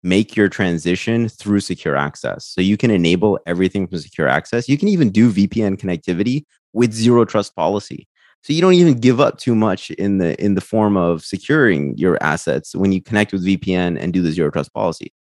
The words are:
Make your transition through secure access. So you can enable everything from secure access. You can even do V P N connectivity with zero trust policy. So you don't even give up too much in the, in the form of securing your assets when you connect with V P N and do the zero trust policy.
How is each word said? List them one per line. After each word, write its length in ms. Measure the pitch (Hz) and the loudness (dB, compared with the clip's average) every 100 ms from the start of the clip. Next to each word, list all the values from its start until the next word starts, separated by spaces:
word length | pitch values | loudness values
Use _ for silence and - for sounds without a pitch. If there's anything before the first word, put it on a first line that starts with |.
Make 320 | 90 95 107 - | 0 0 0 0
your 140 | 101 | 0
transition 800 | - 95 85 87 90 - 117 113 | 2 -2 0 -2 -4 -2 -2 -4
through 300 | - 104 101 | -6 -2 -2
secure 360 | - 90 80 69 | -2 -6 -2 -2
access. 500 | 73 - 58 50 - | -4 -6 -10 -10 -10
So 160 | - | -2
you 160 | 92 104 | 0 2
can 120 | 123 | 2
enable 500 | 101 85 90 107 95 - | 2 2 2 2 0 -4
everything 420 | 87 92 101 90 | -2 0 -2 -6
from 120 | 90 | -8
secure 280 | 73 - 71 | -12 -4 0
access. 420 | 73 - 120 120 | 0 -2 -6 -2
You 80 | 143 | 0
can 100 | 202 | 0
even 220 | 185 123 | 2 2
do 200 | 98 120 | 4 2
V 180 | 98 98 | 4 0
P 160 | 117 | 0
N 120 | 104 95 | -2 -2
connectivity 720 | 92 87 - 87 107 135 - _ _ | -6 -6 -4 -2 -2 -4 -8 _ _
with 220 | 110 120 | 0 0
zero 320 | 110 117 120 110 | 2 4 4 4
trust 300 | 110 101 - | 0 -4 -2
policy. 520 | 80 101 - - _ _ _ _ | -2 -2 -6 -18 _ _ _ _
So 100 | - | -4
you 80 | 156 | 0
don't 120 | 185 | 4
even 220 | 180 170 123 | 6 6 4
give 240 | 123 123 | 4 4
up 180 | 143 - | 2 0
too 160 | - | -2
much 380 | 113 107 92 - | 0 0 -2 -6
in 260 | - 98 98 | -4 -2 0
the, 260 | 85 - | 0 0
in 120 | 101 95 | 0 -2
the 60 | |
form 360 | - 110 107 98 | -2 0 2 2
of 260 | 85 82 | 2 -2
securing 720 | - 92 - 151 123 78 71 53 | -6 -10 -2 2 2 2 -4 -2
your 220 | 90 82 | 0 0
assets 520 | 78 78 - 69 - 87 | 0 -2 -2 -4 -6 -2
when 160 | 98 | 0
you 80 | 92 | 0
connect 320 | - 107 104 | -2 -2 0
with 100 | 98 | -2
V 140 | 90 98 | -2 -2
P 180 | - 90 | 0 -2
N 220 | 90 85 | -2 -2
and 140 | 90 | -2
do 120 | 90 | 0
the 80 | 85 | 0
zero 180 | 82 76 | 0 -2
trust 240 | 78 - | -2 -6
policy. 400 | - 98 80 - _ | -4 -4 -4 -14 _